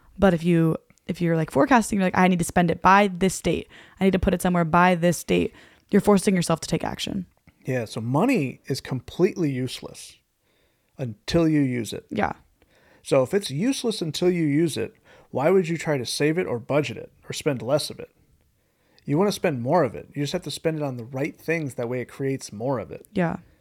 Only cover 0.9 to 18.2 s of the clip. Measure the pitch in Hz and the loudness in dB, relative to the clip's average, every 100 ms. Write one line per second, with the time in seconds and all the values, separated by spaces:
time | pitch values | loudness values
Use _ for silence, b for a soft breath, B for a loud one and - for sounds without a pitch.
0.9 | _ - 180 170 165 160 - 277 247 208 | _ -10 -4 0 0 0 0 4 4 2
1.9 | 208 185 180 185 180 170 - 175 - 180 | 0 0 4 4 4 0 2 2 2 6
2.9 | 196 208 175 185 - 180 156 - B B | 6 4 2 -2 0 -2 -4 -6 B B
3.9 | B 190 185 - 185 180 175 165 175 180 | B 0 2 0 0 0 0 2 4 4
4.9 | 175 175 165 - 180 170 b b b b | 4 2 0 0 0 0 b b b b
5.9 | 202 196 202 214 185 165 165 - 165 - | 2 6 4 4 0 0 -2 -2 -4 -4
6.9 | - - 196 180 _ _ _ - 127 113 | -6 -6 -6 -8 _ _ _ -6 -4 -4
7.9 | - 113 139 240 240 135 - - 135 - | -6 -2 0 2 0 -2 -6 -8 -8 -4
8.9 | 131 - - 185 185 156 127 127 - - | -8 -8 0 0 2 -2 -2 -6 -8 -14
9.9 | - - - _ _ _ _ _ _ _ | -16 -20 -20 _ _ _ _ _ _ _
10.9 | - 127 107 - 165 160 151 135 123 110 | -10 -10 -10 -2 0 2 2 2 -2 -6
11.9 | - - - - - _ _ b b b | -10 -8 -4 -4 -4 _ _ b b b
12.9 | b - 139 127 175 - 139 233 269 240 | b 0 2 2 0 -2 -2 -2 0 -2
13.9 | 214 165 - 180 180 156 143 165 120 101 | -4 -6 0 0 2 2 2 0 -2 -6
14.9 | - b b b 123 151 190 160 165 - | -10 b b b -2 4 4 2 -4 -2
15.9 | 143 117 - 147 160 185 120 - 139 123 | -2 -2 -2 0 0 -2 -6 -2 -2 -2
16.9 | 104 - _ - - 156 131 113 147 - | -6 -14 _ -12 -6 -4 -4 -2 -2 -2
17.9 | - - _ | -10 -16 _